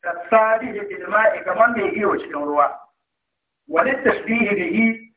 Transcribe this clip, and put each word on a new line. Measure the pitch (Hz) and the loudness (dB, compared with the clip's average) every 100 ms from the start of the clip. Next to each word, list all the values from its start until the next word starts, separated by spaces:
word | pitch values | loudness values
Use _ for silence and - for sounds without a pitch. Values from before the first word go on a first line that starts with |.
Kasabihi | 175 170 - 226 220 220 247 202 - | -6 -8 2 4 4 2 -2 -8 -10
fil | - - | -10 -2
ma'i, | 214 220 - | 2 2 2
kamar | 185 196 233 233 | -4 2 4 4
mai | 190 - | -2 0
iyo | 202 - | 0 -2
cikin | - 151 147 | -4 -8 -2
ruwa. | 147 143 - - _ _ _ _ _ _ _ _ | 0 0 -2 -20 _ _ _ _ _ _ _ _
Wa | - | 0
littashbihi | 254 269 247 - - 226 202 202 | 0 0 0 -2 -2 -2 0 -2
bihi | 170 214 226 226 - | -2 0 0 0 -12